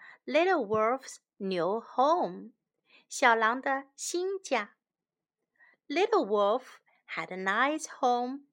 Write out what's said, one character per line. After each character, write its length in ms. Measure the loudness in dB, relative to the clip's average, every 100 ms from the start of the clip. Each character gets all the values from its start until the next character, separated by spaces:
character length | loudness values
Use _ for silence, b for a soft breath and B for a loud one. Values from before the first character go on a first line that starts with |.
| B B -2
《Little 400 | 0 2 2 0
Wolf's 540 | 0 2 0 -6 -20 _ _
New 440 | -4 -2 0 -2 -4 2
Home》。 560 | 4 2 0 -6 -16 _ _ _ b b b
小 260 | 2 4
狼 280 | 4 2 0
的 240 | -2 -4 -6 -12
新 480 | -8 -4 -4 -6
家。 320 | -4 -4 -4 _ _ _ _ _ _ _ _ b b b -6
Little 380 | 0 2 2 2
Wolf 380 | 2 2 0 -4 -20 _ _ -12
had 260 | -10 -10
a 40 | -6
nice 480 | -2 0 0 -2 -8 -2
home 400 | 0 0 -2 -10 -16